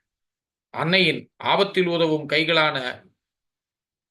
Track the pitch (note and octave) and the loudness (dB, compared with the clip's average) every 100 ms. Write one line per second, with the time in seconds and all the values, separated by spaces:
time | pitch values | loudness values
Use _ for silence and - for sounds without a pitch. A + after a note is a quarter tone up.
0 | _ _ _ _ _ _ _ A2+ D#3 F#3+ | _ _ _ _ _ _ _ -6 0 2
1 | E3+ B2+ - _ B2 E3+ G3 F#3 F3+ E3+ | 2 0 -8 _ -2 2 2 0 0 0
2 | E3 D#3 D3 D3 D#3+ D#3+ D#3 C#3 B2+ - | 0 0 -2 -2 0 2 2 0 -6 -10
3 | - _ _ _ _ _ _ _ _ _ | -16 _ _ _ _ _ _ _ _ _
4 | _ | _